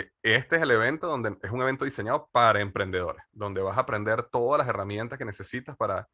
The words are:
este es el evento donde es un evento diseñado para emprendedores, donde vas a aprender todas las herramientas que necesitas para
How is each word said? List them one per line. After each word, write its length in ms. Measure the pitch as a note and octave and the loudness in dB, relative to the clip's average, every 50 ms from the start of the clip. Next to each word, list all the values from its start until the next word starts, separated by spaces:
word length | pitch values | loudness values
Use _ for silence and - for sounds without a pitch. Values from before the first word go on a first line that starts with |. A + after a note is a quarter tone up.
| - - _ _ | -4 -4 _ _
este 340 | - A2+ A2 C3 C3 - E3+ | 2 4 4 4 2 2 0
es 60 | E3 | 2
el 80 | D#3+ C#3 | 4 4
evento 380 | A#2+ A2 A2+ B2+ D3+ D#3 - F3 | 4 4 4 2 0 -2 -4 -4
donde 280 | D3+ B2+ A2+ G#2+ G2 - | -2 -2 -2 -4 -4 -6
es 80 | - G2 | -8 -6
un 140 | A2+ B2+ B2+ | -2 0 0
evento 200 | C3 C3+ C3+ C#3+ | 0 0 -2 -4
diseñado 460 | C#3 - - G2+ A2 C3 D3 - - | -6 -4 -4 -4 -2 -2 -2 -2 0
para 300 | - B2 A#2 A2+ G#2+ G#2 | 4 6 6 6 6 6
emprendedores, 640 | G#2 G2+ - G2+ G2 F#2 F#2 F#2 F2+ E2 - - - _ | 2 -2 -2 -4 -2 -2 -2 -2 -2 -2 -6 -8 -12 _
donde 300 | _ G#2+ G#2 G2+ F#2+ G2 | _ -8 -8 -6 -4 -2
vas 160 | F#2+ F#2+ F#2+ B2 | -2 -2 -2 -4
a 40 | |
aprender 420 | - - A#2 G#2 G#2 G#2+ A2 A#2 A#2 | -6 -4 -4 -2 0 0 0 0 -2
todas 360 | - - B2 A#2+ B2 C#3+ D3+ | -2 -2 -2 0 2 2 2
las 80 | C#3 A#2+ | 0 0
herramientas 500 | G2+ G2+ G2 G2+ G#2 G#2+ A2+ A#2+ C#3 C3 | -2 -4 -4 -4 -4 -6 -6 -8 -8 -10
que 80 | C3 | -10
necesitas 500 | A2 G2+ - A2 - - B2+ - - C#3 | -10 -10 -10 -12 -10 -10 -10 -10 -8 -6
para 320 | - A2+ G#2 F#2+ F#2 - _ | -4 -2 -2 -2 -4 -6 _